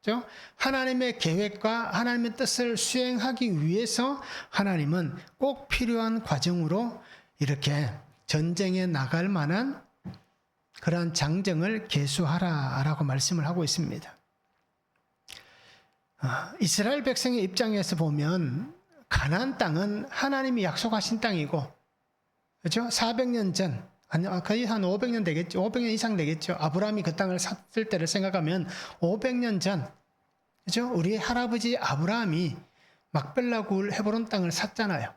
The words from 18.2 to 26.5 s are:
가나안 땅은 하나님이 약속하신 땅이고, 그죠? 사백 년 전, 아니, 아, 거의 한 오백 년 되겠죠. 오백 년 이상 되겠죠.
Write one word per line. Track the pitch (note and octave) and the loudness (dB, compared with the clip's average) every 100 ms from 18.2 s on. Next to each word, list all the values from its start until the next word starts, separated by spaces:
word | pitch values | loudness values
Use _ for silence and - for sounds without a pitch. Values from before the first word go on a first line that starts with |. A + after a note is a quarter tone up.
| D3 F#3 D3 B2+ C4 - _ - - | 2 2 0 -2 -6 -12 _ -20 -2
가나안 | - C#3 E3+ C4 - | 0 2 0 0 0
땅은 | G3 D#3 G3+ G#3 B3+ | 0 2 0 -2 -6
하나님이 | - C#4 C#4 C4 A#3+ | -4 0 0 0 0
약속하신 | F#3 D3+ A#3 A3 - A3+ | 0 0 0 0 0 0
땅이고, | A3+ F#3 D3 D#3+ C3+ - _ _ _ _ _ _ _ _ | 0 0 0 -2 -4 -10 _ _ _ _ _ _ _ _
그죠? | F3 G#3+ A#3+ | -2 -2 0
사백 | - A3+ A#3 B3 | 0 0 2 0
년 | A#3+ G3+ | 0 0
전, | E3+ F#3 A#2+ - _ _ | 0 0 -2 -8 _ _
아니, | D#3+ F#3+ | -2 0
아, | F3+ | -2
거의 | E3+ G#3+ A#3+ | 0 0 0
한 | A3 | 0
오백 | F#3 G3 B3 | 0 0 0
년 | A#3 | 0
되겠죠. | F3+ D#3 F3 F#3 | 0 0 -2 -2
오백 | G3+ B3+ | 0 0
년 | A#3+ | 0
이상 | A3 A3+ G3+ | 0 0 0
되겠죠. | D3+ D#3 - | 0 -2 -2